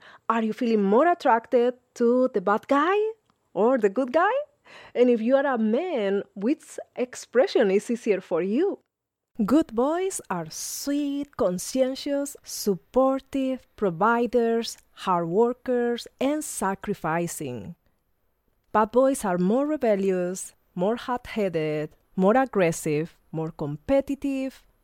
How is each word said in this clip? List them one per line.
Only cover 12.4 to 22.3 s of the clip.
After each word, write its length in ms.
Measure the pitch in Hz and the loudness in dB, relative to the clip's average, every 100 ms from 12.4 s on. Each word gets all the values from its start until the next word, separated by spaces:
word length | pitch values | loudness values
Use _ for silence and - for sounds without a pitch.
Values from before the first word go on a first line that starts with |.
supportive, 1200 | - - 214 185 - 247 262 269 - 269 262 254 - - | -14 -6 -2 -4 -2 2 2 0 -4 -4 -4 -4 -10 -4
providers, 1040 | 202 165 214 233 240 240 233 226 226 - _ | -4 0 2 2 2 2 2 0 -4 -10 _
hard 340 | - - 175 170 | -10 -2 0 2
workers, 800 | 185 240 247 - 247 240 233 - _ | 2 2 0 -2 0 0 -2 -8 _
and 240 | 262 302 | -2 -2
sacrificing. 1300 | 294 - 196 190 - 190 165 165 170 - 147 120 98 170 _ _ _ _ _ _ _ _ _ | -4 -4 -4 -4 -6 -6 -2 -2 -2 -6 -8 -8 -12 -16 _ _ _ _ _ _ _ _ _
Bad 200 | 214 214 | 0 2
boys 320 | 247 269 277 | 4 4 2
are 140 | 202 180 | 0 2
more 300 | 180 240 294 | 2 2 0
rebellious, 880 | 302 233 202 196 185 180 190 - - _ | 0 2 2 2 0 -2 -6 -12 -18 _
more 220 | - 185 240 | -4 -2 -2
hot-headed, 920 | - 247 - 226 190 165 156 151 156 - _ - | -4 -6 -6 -4 -2 -2 -2 -4 -6 -10 _ 0
more 200 | 190 | 4